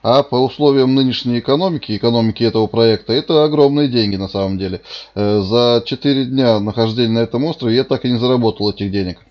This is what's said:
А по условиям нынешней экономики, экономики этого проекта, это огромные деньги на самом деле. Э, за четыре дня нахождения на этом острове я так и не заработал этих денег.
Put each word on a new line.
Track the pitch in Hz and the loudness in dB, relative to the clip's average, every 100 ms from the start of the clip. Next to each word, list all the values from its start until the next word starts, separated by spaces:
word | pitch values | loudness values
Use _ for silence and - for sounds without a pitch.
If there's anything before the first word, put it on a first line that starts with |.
А | 113 131 | 2 0
по | 139 127 | 2 0
условиям | 131 - 147 139 131 135 | -2 2 2 4 2 2
нынешней | 131 117 123 120 | 0 -2 -2 -2
экономики, | 117 143 190 151 - 104 | 0 0 0 -4 -6 -2
экономики | 120 117 113 110 | 0 2 0 0
этого | 117 110 107 | 0 0 0
проекта, | 117 113 107 - | 2 2 2 -2
это | 123 151 160 | -4 0 2
огромные | 151 151 143 143 147 | 2 4 2 2 0
деньги | 120 104 95 | 0 0 -2
на | 95 | -4
самом | 98 98 95 | -4 -4 -4
деле. | 95 92 - - - | -6 -8 -12 -20 -12
Э, | - 104 104 | -4 0 0
за | 95 117 120 120 117 | 2 2 4 2 -2
четыре | 131 143 135 | -4 0 0
дня | 127 131 123 107 | 0 0 2 2
нахождения | 104 110 113 110 117 113 | 0 -2 -2 0 0 0
на | |
этом | 117 120 | 0 -2
острове | 151 160 120 120 | -4 -4 0 0
я | |
так | 127 131 123 | 0 -2 -2
и | |
не | 120 | -2
заработал | 123 127 113 - 104 | 0 2 0 0 -6
этих | 98 101 | -4 -4
денег. | 98 92 87 _ | -2 -4 -8 _